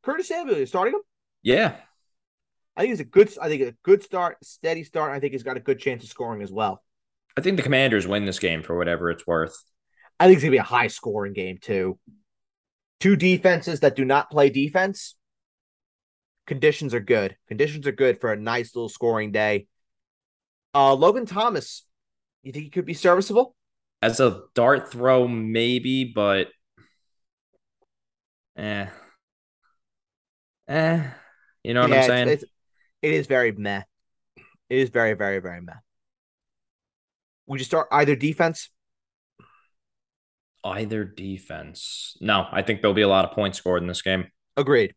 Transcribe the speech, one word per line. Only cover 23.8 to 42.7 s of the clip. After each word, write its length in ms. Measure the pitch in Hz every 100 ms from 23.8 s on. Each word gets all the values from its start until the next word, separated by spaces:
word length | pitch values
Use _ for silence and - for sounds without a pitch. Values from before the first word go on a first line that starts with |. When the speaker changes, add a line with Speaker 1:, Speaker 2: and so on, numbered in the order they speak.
| _ _
Speaker 2:
As 180 | 110 117
a 240 | 127 92 -
dart 380 | - 120 135 -
throw, 360 | 120 123 131 123
maybe, 760 | 117 110 113 117 123 127 131 123
but 440 | 107 101 98 90 _ _ _ _ _ _ _ _ _ _ _ _ _ _ _ _ _ _ _ _ -
eh. 300 | 107 101 98 - _ _ _ _ _ _ _ _ _ _ _ _ _ _ _ _ -
Eh. 360 | 151 160 165 139 - _ _ _ _
You 100 | -
know 80 | 120
what 80 | 123
Speaker 1:
Yeah, 60 | 131
Speaker 2:
I'm 40 |
Speaker 1:
it's, 80 | 131
Speaker 2:
saying? 200 | 123 120
Speaker 1:
it's, 160 | 147 - _ _ _ _ _
it 120 | 151
is 140 | 156 139
very 240 | 131 120
meh. 300 | 101 101 98 98 _ _ _ _ _ _ _ _
It 80 | 127
is 120 | 127
very, 240 | 120 113
very, 260 | 101 101 98
very 220 | 90 87
meh. 120 | 87 - _ _ _ _ _ _ _ _ _ _ _ _ _ _ _ _ _
Would 120 | 135
you 60 | 127
start 220 | 165 -
either 240 | 143 147 135
defense? 540 | 143 151 165 165 - _ _ _ _ _ _ _ _ _ _ _ _ _ _ _ _ _ _ _
Speaker 2:
Either 400 | 98 95 110 110
defense. 1120 | 101 107 98 95 - 80 76 80 - - - -
No, 260 | 107 101 90
I 100 | -
think 200 | 98